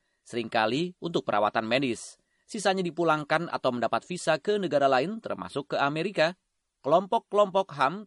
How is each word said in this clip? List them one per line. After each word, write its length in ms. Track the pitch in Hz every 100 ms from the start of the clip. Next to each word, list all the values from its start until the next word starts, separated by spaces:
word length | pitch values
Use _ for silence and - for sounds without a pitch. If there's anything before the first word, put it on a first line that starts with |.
| _ _ -
seringkali 720 | 117 113 117 110 131 180 -
untuk 240 | 170 175
perawatan 400 | - 104 104 113
medis. 560 | 110 127 139 107 - - _ _ -
Sisanya 320 | 226 196 190
dipulangkan 640 | 180 147 165 151 147 156 170
atau 240 | 127 135
mendapat 320 | 123 113 113 -
visa 320 | 180 - 156
ke 160 | - 208
negara 320 | 180 143 139
lain, 320 | 131 156 226
termasuk 480 | - 95 - 143 139
ke 60 | -
Amerika. 560 | 139 156 180 185 156 180 _ _ _ _
Kelompok-kelompok 880 | 135 165 190 233 - 202 202 190 190 147
ham 240 | 135 190